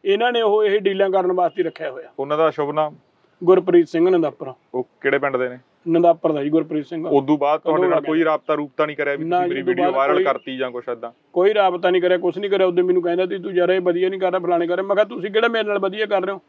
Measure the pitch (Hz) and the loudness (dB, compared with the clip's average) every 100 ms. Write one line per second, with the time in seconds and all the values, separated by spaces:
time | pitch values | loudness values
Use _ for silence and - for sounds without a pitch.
0 | 196 208 240 240 220 208 214 202 202 190 | 0 2 2 2 2 2 2 2 0 0
1 | 196 190 185 185 175 180 170 - 156 131 | 2 2 0 0 0 0 -6 -4 -10 -10
2 | - - 135 151 160 151 143 151 151 156 | -16 -10 -4 0 0 0 -4 -2 -4 -6
3 | _ _ _ _ 175 185 185 175 165 170 | _ _ _ _ 4 4 6 4 4 2
4 | 180 180 156 - 135 127 _ 123 123 _ | 2 2 0 -6 -16 -16 _ -8 -8 _
5 | 139 139 139 131 127 123 _ _ 170 165 | -2 0 0 -2 -4 -6 _ _ -2 2
6 | 170 165 165 151 143 160 160 156 143 165 | 4 2 0 -2 0 0 0 -6 -6 -8
7 | 156 143 135 151 143 156 170 156 180 160 | 0 0 2 0 2 0 0 0 2 0
8 | 147 156 160 151 - 151 147 - 151 147 | 0 0 0 -2 -2 -4 -4 -4 -4 -2
9 | 143 143 165 175 180 185 180 175 175 131 | -4 -4 -2 -2 -2 -4 -4 0 0 2
10 | 139 147 127 131 - 131 127 123 120 120 | 2 2 0 -2 -6 -8 -6 -8 -8 -10
11 | 117 _ _ 180 190 208 196 175 180 180 | -10 _ _ 0 2 4 2 2 0 2
12 | 180 180 185 180 202 196 185 180 180 180 | 2 2 0 -4 -4 0 2 2 2 2
13 | 175 175 185 196 180 180 175 190 180 175 | 0 -2 -2 -4 -4 -2 2 2 0 0
14 | 185 190 185 185 170 175 170 180 196 196 | -2 -2 -2 -2 0 -2 0 -4 -2 0
15 | 214 240 196 208 233 226 214 202 196 208 | 0 -2 -4 0 0 0 -2 -2 -4 -4
16 | 214 202 190 196 | -2 -2 -2 -8